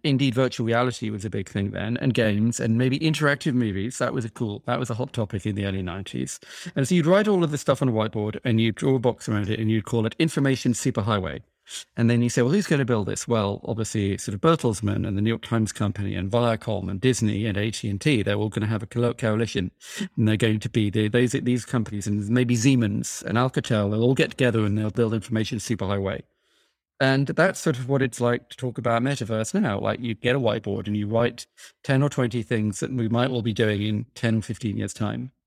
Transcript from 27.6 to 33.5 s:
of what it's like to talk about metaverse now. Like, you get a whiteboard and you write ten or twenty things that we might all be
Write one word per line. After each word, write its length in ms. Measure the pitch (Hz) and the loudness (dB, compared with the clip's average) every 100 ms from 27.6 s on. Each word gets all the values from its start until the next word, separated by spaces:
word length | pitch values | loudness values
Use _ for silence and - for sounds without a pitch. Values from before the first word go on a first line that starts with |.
| - 127 | -2 -2
of 100 | 127 | 0
what 120 | 139 | 0
it's 200 | 127 - | 0 0
like 280 | 120 120 - | 0 0 -4
to 80 | - | -8
talk 200 | 127 123 | -8 -4
about 240 | 117 117 | 0 2
metaverse 580 | 127 143 110 110 110 190 | 0 -2 -2 -2 -2 0
now. 200 | 180 101 | 0 0
Like, 200 | 104 113 | -2 -2
you 140 | 120 110 | -4 -2
get 200 | - 135 | 0 2
a 40 | |
whiteboard 480 | 117 113 107 101 101 | 2 0 -2 -4 -2
and 80 | 104 | -2
you 120 | 104 | 0
write 400 | 113 120 117 - _ - _ | 0 0 -2 -18 _ -20 _
ten 200 | - 135 | 0 2
or 60 | 143 | 2
twenty 340 | - 120 120 | 2 0 -2
things 380 | 107 117 107 98 | -2 0 0 -2
that 120 | - | -4
we 160 | 127 113 | -2 0
might 200 | 117 127 | 2 2
all 120 | 123 | 0
be 120 | 113 | -2